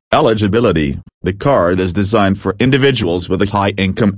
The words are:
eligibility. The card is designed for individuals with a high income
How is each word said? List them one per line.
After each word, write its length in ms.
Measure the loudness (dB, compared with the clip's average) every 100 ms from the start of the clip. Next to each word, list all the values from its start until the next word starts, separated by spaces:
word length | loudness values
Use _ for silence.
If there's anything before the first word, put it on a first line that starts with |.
| _
eligibility. 880 | 2 2 2 0 2 2 0 -2 -6 -12 _
The 80 | -6
card 460 | -2 0 2 2 0
is 140 | -2
designed 480 | -2 0 0 0 0
for 160 | -4 -2
individuals 720 | 0 2 2 0 0 -2 -2
with 120 | -2
a 40 | -2
high 280 | 0 -2 -2
income 340 | -2 0 0